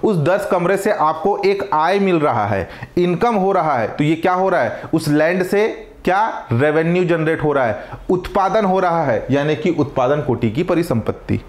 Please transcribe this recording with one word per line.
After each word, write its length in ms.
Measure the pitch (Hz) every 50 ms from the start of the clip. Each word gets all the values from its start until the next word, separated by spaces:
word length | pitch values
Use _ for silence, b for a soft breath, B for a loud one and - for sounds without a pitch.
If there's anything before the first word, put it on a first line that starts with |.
| -
उस 140 | 220 208
दस 300 | 165 143 160 185 196 196 -
कमरे 260 | 202 180 175 175 196
से 140 | 190 190 208
आपको 460 | - - 151 156 160 - - 196 202 196 190
एक 240 | 190 202 196 190 - -
आय 260 | 156 156 170 190 202
मिल 200 | 196 190 180 160
रहा 280 | 147 147 120 113 104
है, 220 | 101 107 98 85 B B B B B -
income 380 | 175 175 180 180 175 226 240 233
हो 160 | 202 185 196
रहा 260 | 196 185 160 156 143
है, 100 | 123 110
तो 160 | 98 - - 147
ये 120 | 147 160
क्या 180 | 160 165 185 180
हो 160 | 180 190 190
रहा 120 | 180 160
है? 200 | 123 110 - - - - -
उस 140 | 160 160
land 360 | 147 147 151 151 165 180 185 180
से 240 | 180 - 202 214 220 - - - - - - -
क्या 400 | 175 180 196 220 233 - - - -
revenue 540 | 117 117 139 151 151 160 165 165 175 180 185
generate 380 | 165 170 165 156 156 160 143 -
हो 100 | 151 143
रहा 120 | 139 127
है? 180 | 113 104 B B B B B - -
उत्पादन 560 | 190 - 180 - - 202 185 190 190 220 214
हो 140 | 190 185 190
रहा 240 | 180 180 165 165 160
है, 240 | 139 113 101 - -
यानी 240 | 127 139 143 151 151
कि 140 | 151 - 180
उत्पादन 520 | 170 160 143 135 - 139 127 127 143 151
कोटि 300 | 139 131 120 117 120 113
की 120 | 104 135 175
परिसंपत्ति। 760 | 175 180 165 170 170 - 113 104 - 104 - - - 107 101 -